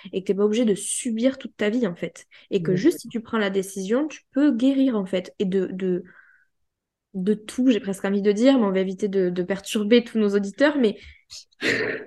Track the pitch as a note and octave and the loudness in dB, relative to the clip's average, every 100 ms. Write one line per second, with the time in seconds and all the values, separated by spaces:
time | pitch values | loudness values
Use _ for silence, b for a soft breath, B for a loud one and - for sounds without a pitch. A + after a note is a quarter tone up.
0 | F#3 F#3+ F#3 F#3+ G#3 G#3+ A#3 F#3 - - | -10 -8 -4 0 2 2 2 0 -2 -6
1 | B3+ A3 B3 C4 - - G#3+ A#3+ G#3+ F3 | -4 0 0 -2 -12 -4 -2 0 -2 -4
2 | E3 - - b b G3 D#3+ F3+ C4 - | -10 -12 -20 b b -4 0 2 2 0
3 | A#3 A3+ A3 A3+ G3+ G3 F#3+ G3 F#3+ A#3+ | -8 -12 -4 -2 0 -2 -4 -8 -2 -2
4 | D#4 - _ C4+ D4 A3+ C4 C4+ C4+ A3 | -2 -8 _ 0 2 4 2 2 2 0
5 | F#3+ F#3 F3+ - G3 F#3+ F#3 F#3 F#3 F3+ | -2 -4 -6 -4 -2 0 -2 -4 -2 -2
6 | b b b b b _ _ _ _ _ | b b b b b _ _ _ _ _
7 | _ F#3+ F#3 G#3+ - - C4 G#3 G3 F#3+ | _ -4 -2 -2 -4 0 2 2 0 -4
8 | G3 G3+ G3+ G3+ B3+ C4+ G3+ F#3+ F#3+ F#3 | -2 0 2 4 4 4 2 2 -2 -2
9 | G#3 F#3+ F3+ F3+ F3+ F#3+ - A3 G#3 A#3+ | -2 0 0 0 -2 -4 -4 -4 4 4
10 | A#3 A3 G#3 G3+ G3+ - C#4+ D4 A3+ - | 4 0 2 0 -2 2 2 4 0 0
11 | B B B B - _ - - - - | B B B B -20 _ -2 0 -2 -6